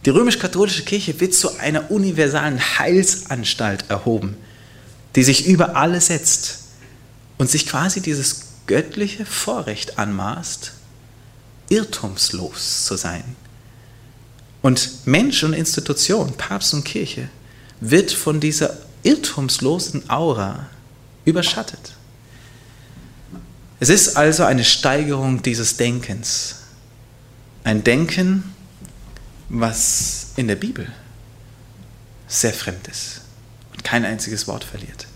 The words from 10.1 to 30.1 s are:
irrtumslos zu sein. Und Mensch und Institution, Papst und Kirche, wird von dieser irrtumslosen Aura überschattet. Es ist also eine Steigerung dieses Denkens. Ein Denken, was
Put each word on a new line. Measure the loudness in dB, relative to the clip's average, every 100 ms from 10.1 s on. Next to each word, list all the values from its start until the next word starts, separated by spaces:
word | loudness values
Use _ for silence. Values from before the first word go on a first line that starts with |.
| -2 -4 -6 -8 -10 -12 -16 -20 -20 -20 -20 -20 -20 -20 -20 0
irrtumslos | 0 0 -6 -8 -4 -4 -4 -8 -8 -6 -4 -2
zu | -4
sein. | -4 -6 -10 -14 -18 -20 -20 -20 -20 -20 -20 -20 -20 -20 -20 0
Und | 2 2 0 -6 2
Mensch | 2 4 2
und | 0
Institution, | 0 -2 -4 -2 -2 2 2 0
Papst | -6 -6 -4 -2
und | -2
Kirche, | -4 -6 -6 -8 -12 -14 -20 -20 -20 -10
wird | 4 4 4
von | -2 0 0
dieser | 0 0 -2 -4 -16 -2
irrtumslosen | 2 2 0 -4 -2 0 0 0 -2 -8 -4
Aura | 0 0 0 -2 -6 -12 -18 -20 -20 -20 -2
überschattet. | 0 2 0 -2 -6 -12 -20 -20 -20 -20 -20 -20 -20 -20 -20 -20 -20 -20 -20 -20 -20 -18 -18 -20 -20 -4
Es | 4
ist | 4 4 4
also | 4 6
eine | 4 4
Steigerung | 4 2 2 2 0 0 0 0
dieses | 0 -2 -2 0
Denkens. | 0 0 -4 -8 -4 -4 -6 -10 -20 -20 -20 -20 -20 -20 -20 -20 -20 -6
Ein | 0 2
Denken, | 4 4 2 2 2 2 -2 -16 -20 -20 -20 -20 -20 -18 -20 -18 -6
was | -2 0 0 0 0 -2